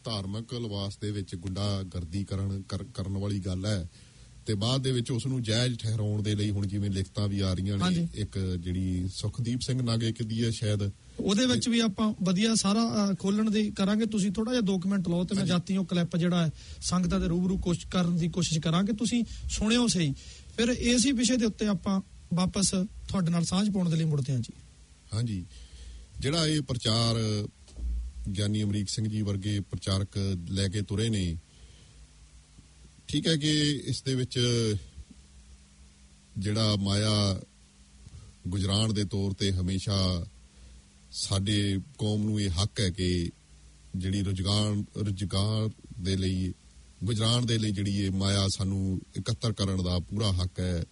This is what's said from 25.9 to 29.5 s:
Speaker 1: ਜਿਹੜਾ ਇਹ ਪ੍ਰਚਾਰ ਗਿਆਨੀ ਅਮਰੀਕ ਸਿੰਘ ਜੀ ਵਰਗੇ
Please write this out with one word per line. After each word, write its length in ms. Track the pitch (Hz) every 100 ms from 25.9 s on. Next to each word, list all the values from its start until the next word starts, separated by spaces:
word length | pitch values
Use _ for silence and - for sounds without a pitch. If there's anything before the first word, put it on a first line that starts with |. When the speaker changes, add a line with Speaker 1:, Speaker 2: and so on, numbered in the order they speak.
| - - -
Speaker 1:
ਜਿਹੜਾ 280 | 135 165 156
ਇਹ 140 | 156
ਪ੍ਰਚਾਰ 540 | 139 123 113 110 117 117 110 104 104 - - - - - - - - 95
ਗਿਆਨੀ 260 | 101 107
ਅਮਰੀਕ 260 | 107 101 98
ਸਿੰਘ 180 | - 107
ਜੀ 140 | 107
ਵਰਗੇ 380 | 101 101 101